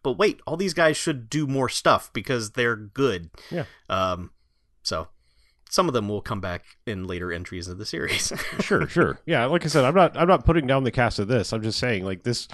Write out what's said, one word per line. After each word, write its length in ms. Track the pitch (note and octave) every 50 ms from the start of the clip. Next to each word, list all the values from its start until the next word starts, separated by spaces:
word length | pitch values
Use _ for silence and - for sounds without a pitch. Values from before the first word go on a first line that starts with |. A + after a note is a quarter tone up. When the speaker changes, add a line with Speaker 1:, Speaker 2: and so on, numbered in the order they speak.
| -
Speaker 1:
but 140 | C#3 B2
wait, 240 | - G#3 G#3 - - _
all 120 | - D3+
these 160 | E3 G3+ F#3 D3+
guys 240 | E3+ E3 D#3 D3
should 320 | - - E3+ D3+ B2+ A#2 A2
do 180 | - D#3 D3+
more 220 | C3+ C3+ C3+ B2+ A#2
stuff 420 | - - - E3+ B2+ G2 - - -
because 380 | A#2+ G2+ - C3 A#2+ A2 G#2
they're 240 | - B2+ A#2+ A#2 A#2
good. 540 | G#2+ G#2+ G2+ - C3 C#3 B2+ G2 F2 E2+ D#2+ - - - -
Speaker 2:
Yeah. 140 | - F3 A#2+ - - _ _ -
Speaker 1:
Um, 420 | F#2+ F#2+ F#2+ F#2 F2+ F2+ F2 E2+ - _ _ _ _ _ _ _ _ _ -
so 240 | - F#2 D#2+ D#2+ - - _ _ _ _ _ _ _ _ _ _ -
some 180 | - - F#3
of 60 | E3+ B2+
them 160 | A#2 G#2 G2+
will 120 | G#2 G2+
come 200 | - - A2+ G2+
back 240 | F#2 F#2 F2 F2 - - _ _ _
in 180 | - G#2 F#2+ F#2
later 240 | F#2 F#2 F2 F2 F2+
entries 380 | E2+ E2+ F#2 - - F2+ E2+ F2+
of 80 | F2+
the 80 | F#2 G#2+
series. 480 | - - E3+ E3+ - - - - - - - -
<laughs> 120 | - - -
Speaker 2:
Sure, 260 | G3 - G#3 - D3 -
sure. 300 | - F3 D#3+ D#2 - - _
Yeah, 200 | - E3+ B2+ A#2
like 180 | C3 E3 E3+ -
I 60 | D#3
said, 160 | C#3+ D3+ B2+
I'm 100 | B2+ D#3+
not, 220 | F#3+ F3 D3+ -
I'm 100 | C#3 E3
not 160 | F3+ F#3 C#3 -
putting 240 | - D#3+ E3 C#3
down 160 | B2+ C3+ C3+ C3+
the 80 | A#2+
cast 280 | - C3 A#2+ A2 - -
of 100 | G2+ G2
this. 240 | B2+ A#2 F#2 - A2
I'm 80 | A2+ G#2+
just 160 | A2+ G#2 -
saying, 240 | C3 B2 A2+ F#2+ F#2
like, 180 | F#2+ F#2+ F2 -
this, 240 | B2 A#2+ - - -